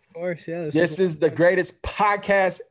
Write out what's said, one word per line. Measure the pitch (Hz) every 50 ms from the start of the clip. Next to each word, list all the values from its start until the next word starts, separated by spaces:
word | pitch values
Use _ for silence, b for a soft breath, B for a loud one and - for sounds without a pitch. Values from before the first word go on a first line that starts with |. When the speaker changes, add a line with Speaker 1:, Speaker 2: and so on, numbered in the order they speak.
| _ _ _
Speaker 1:
course, | 165 170 180 175 - -
yeah. | - 165 175 175
Speaker 2:
This | 151 143
Speaker 1:
This | 156 170 170 151
is | 180
Speaker 2:
is | 190 185 156 151
the | 165 160
greatest | 127 120 165 175 185 185 175 - - _ -
podcast | - - - 202 208 208 202 202 - 202 196 190 185 180 - - -